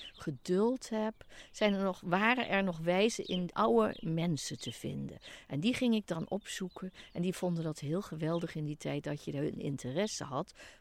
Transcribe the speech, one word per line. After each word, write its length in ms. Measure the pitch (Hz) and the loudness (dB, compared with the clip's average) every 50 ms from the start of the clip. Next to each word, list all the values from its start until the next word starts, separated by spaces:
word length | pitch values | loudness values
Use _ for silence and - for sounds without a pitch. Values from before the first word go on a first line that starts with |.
| - - | -14 -18
geduld 760 | - - - 170 139 - - - 180 190 214 233 262 254 - - | -16 -10 -8 -6 -6 -4 0 2 4 4 4 4 2 0 -2 -4
hebt, 340 | 226 220 214 220 220 - - - - - - - | -2 0 0 -2 -2 -6 -12 -20 -20 -20 -20 -10
zijn 220 | - - 214 208 202 | -2 2 4 4 4
er 80 | 190 | 4
nog, 180 | 196 190 180 - - | 2 0 0 -2 -2
waren 440 | 180 170 190 208 226 247 254 - - | 2 2 4 6 6 4 4 2 2
er 140 | 185 196 196 | 2 2 2
nog 140 | 190 170 160 | 2 0 0
wijze 440 | 160 170 175 190 208 233 - - | 2 4 4 6 6 4 4 0
in 280 | - - 185 180 180 170 | -4 -2 0 0 0 0
oude 440 | - - 208 226 233 226 214 - - - | 0 2 4 6 6 6 6 4 2 -2
mensen 580 | - 165 160 165 160 175 156 135 - - 143 - | -2 -2 0 2 2 2 2 0 -2 -4 -8 -8
te 140 | - - | -8 -8
vinden. 460 | - - - 127 131 139 139 135 - - - - - - - | -8 -6 -6 -6 -4 -4 -6 -8 -10 -12 -16 -16 -18 -16 -12
En 140 | - - 139 | -6 -4 0
die 140 | 160 233 247 | 0 2 2
ging 200 | - 254 240 220 | 2 4 4 4
ik 120 | 214 196 | 2 2
dan 220 | - 175 165 - - | -2 -4 -4 -4 -4
opzoeken 640 | - 202 - - - - 190 175 - - 190 185 - - - - | -4 -4 -4 -6 -8 -6 -6 -8 -8 -8 -12 -12 -12 -14 -18 -10
en 100 | - - | -4 -2
die 100 | 170 190 185 | -2 -2 -2
vonden 300 | - 185 180 175 165 160 | 0 -2 -2 0 0 -2
dat 140 | 160 151 - | -4 -6 -4
heel 240 | 147 139 160 190 | -4 -2 -2 -2
geweldig 520 | 202 - 170 156 160 156 170 170 170 160 - | -2 -4 -6 -4 -2 0 0 0 -2 -2 -4
in 100 | 160 151 | -4 -4
die 120 | 147 147 | -4 -4
tijd, 280 | - - 147 143 143 - | -4 -4 -4 -4 -4 -4
dat 200 | 147 147 147 - | -4 -6 -6 -6
je 120 | 156 143 | -6 -4
hun 220 | 139 147 151 - - | -2 -2 -2 -2 -4
interesse 640 | - 151 139 131 - 123 131 170 208 214 - - 143 | -4 -4 -4 -4 -4 -4 -2 0 0 -2 -2 -6 -6
had 300 | 135 127 139 180 - - - - - - - | -4 -4 -4 -4 -6 -10 -20 -20 -20 -20 -20